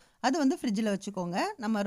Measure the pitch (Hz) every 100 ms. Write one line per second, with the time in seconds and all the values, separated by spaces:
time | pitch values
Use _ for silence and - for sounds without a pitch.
0 | _ _ 247 320 269 330 247 196 220 196
1 | 202 196 175 190 370 415 214 214